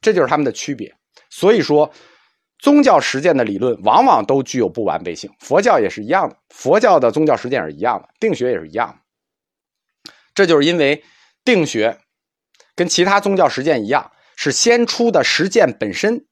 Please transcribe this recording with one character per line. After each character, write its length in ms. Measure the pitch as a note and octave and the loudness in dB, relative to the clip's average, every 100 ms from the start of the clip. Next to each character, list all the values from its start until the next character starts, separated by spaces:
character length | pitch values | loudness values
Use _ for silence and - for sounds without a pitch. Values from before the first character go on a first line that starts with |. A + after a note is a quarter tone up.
这 100 | - | 0
就 100 | F#3 | 0
是 60 | C3 | 0
它 80 | D3+ | 0
们 60 | |
的 80 | C#3+ | -2
区 220 | - - | -6 -10
别。 200 | C3 G#2 _ _ _ _ | -10 -12 _ _ _ _
所 240 | - F#3 | -4 0
以 80 | A3+ | 2
说， 280 | D3+ D3 D3+ - _ _ _ _ _ _ | 2 0 0 -4 _ _ _ _ _ _
宗 240 | - D4 | 2 4
教 180 | C#4 F3 | 6 4
实 220 | - C3+ | 2 -2
践 160 | D#3+ C#3+ | 0 0
的 60 | |
理 160 | A2+ G2 | -2 -2
论 200 | B2 A#2 | -4 -2
往 200 | G2 C3+ | 2 2
往 220 | C4 D#3 G2+ | 4 2 2
都 160 | C#3 | -2
具 160 | B2+ C3 | -2 -2
有 100 | G#2 | -2
不 160 | E2+ | -2
完 180 | G#2 D#2 | -4 -4
备 120 | E2+ | -6
性， 160 | E2 - _ | -12 -14 _
佛 220 | - D3+ | -2 0
教 180 | A3 F3 | 2 2
也 80 | G2+ | 0
是 160 | G2+ | -4
一 40 | G#2+ | -4
样 200 | F3 - | -2 -2
的， 80 | - _ | -8 _
佛 300 | _ B2+ F#3+ | _ 0 2
教 200 | A3+ F3 | 4 4
的 120 | B2 | 2
宗 140 | A2 D#3 | 0 0
教 120 | A#2+ | 0
实 100 | B2+ | -2
践 160 | B2+ | -6
是 80 | D#2+ | -6
一 60 | D2 | -6
样 240 | G#2+ A2 | -4 -4
的， 80 | - _ | -8 _
定 140 | A3 | -4
学 160 | D3+ B2 | -2 -4
也 80 | G#2+ | -4
是 80 | D#2+ | -6
一 40 | |
样 180 | F2+ A#2 | -6 -6
的。 1200 | - _ _ _ _ _ _ _ _ _ _ - _ _ | -8 _ _ _ _ _ _ _ _ _ _ -20 _ _
这 120 | - F#3+ | -2 2
就 140 | D#3+ | 2
是 80 | C#3+ | 2
因 100 | F3 | 0
为 240 | C#3 D3+ _ _ _ _ - | 0 -2 _ _ _ _ 0
定 200 | A3 D3+ | 0 0
学 320 | A2+ G#2+ - _ _ _ _ _ _ _ - | 0 -2 -4 _ _ _ _ _ _ _ -6
跟 120 | E3+ | -4
其 180 | - F3+ | 0 2
他 140 | G3+ | 2
宗 180 | G3+ G3 | 0 0
教 100 | D#3 | 0
实 140 | - | 0
践 240 | C#3 C3+ G#2 | -2 -2 0
一 20 | |
样， 240 | C#3 - _ _ - | -4 -4 _ _ -8
是 160 | D3+ | -4
先 340 | F3 A#3 A#3+ A#3 | -2 0 2 0
出 240 | - A#3 | 0 0
的 120 | F#3 | 2
实 240 | C3+ - F#3+ | 0 -2 0
践 240 | A3+ G3 - | 2 2 0
本 140 | G#2+ | -8
身 320 | F#2 G#3 A#3 _ | -4 -4 -4 _